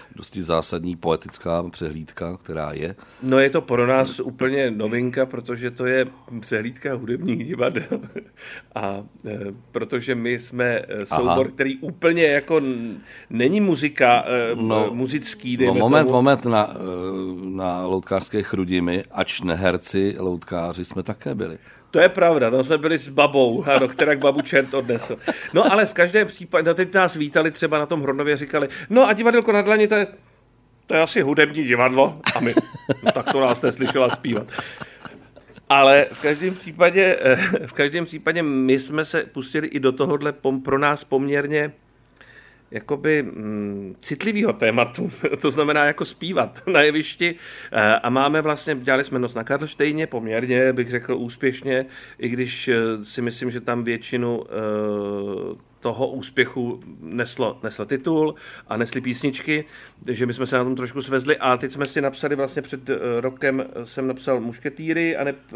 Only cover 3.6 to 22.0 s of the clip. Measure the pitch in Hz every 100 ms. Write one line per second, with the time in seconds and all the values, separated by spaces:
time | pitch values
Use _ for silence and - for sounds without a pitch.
3.6 | - 120 120 131 131 - 127 123 127 139
4.6 | 131 107 110 120 123 127 131 123 123 120
5.6 | 123 123 127 131 131 - - 120 - 110
6.6 | 113 123 143 127 117 - 170 113 151 170
7.6 | 123 - - - - - - _ - -
8.6 | - - 101 98 104 - 110 104 101 98
9.6 | - 117 110 123 123 120 120 120 120 123
10.6 | 123 117 - 104 98 - - - 135 -
11.6 | 135 135 156 - 165 170 156 143 143 160
12.6 | 135 123 117 98 - - - 113 131 208
13.6 | 202 143 147 - 123 120 - 123 117 117
14.6 | 110 110 107 120 131 151 - - 123 123
15.6 | 123 107 117 151 131 123 135 135 120 110
16.6 | 104 - 92 90 92 95 95 90 95 95
17.6 | 92 87 90 95 - 95 - 107 95 95
18.6 | 90 90 87 90 - - 92 - 90 85
19.6 | 95 90 - 98 98 - 92 87 - 87
20.6 | 85 85 87 95 90 107 143 127 82 80
21.6 | - - _ 127